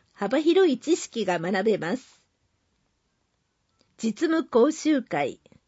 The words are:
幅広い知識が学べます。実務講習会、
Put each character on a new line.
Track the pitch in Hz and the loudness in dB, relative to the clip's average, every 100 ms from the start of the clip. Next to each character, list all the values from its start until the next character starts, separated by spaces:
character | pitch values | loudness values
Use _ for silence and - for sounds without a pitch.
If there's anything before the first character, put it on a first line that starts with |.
| _ | _
幅 | _ 202 269 | _ -2 0
広 | 311 349 370 | 2 4 4
い | 233 | 2
知 | - 339 | -2 -2
識 | - 233 190 | -2 -6 -2
が | 175 | -2
学 | 165 196 | -2 0
べ | 214 185 | 0 0
ま | 160 233 | -2 -6
す。 | - _ _ _ _ _ _ _ _ _ _ _ _ _ _ _ _ _ _ _ | -8 _ _ _ _ _ _ _ _ _ _ _ _ _ _ _ _ _ _ _
実 | 226 - 311 | -6 -2 -2
務 | 320 - | -2 0
講 | 233 277 | 2 2
習 | 302 302 285 | 2 0 0
会、 | - 151 131 82 _ _ | -2 -4 -4 -8 _ _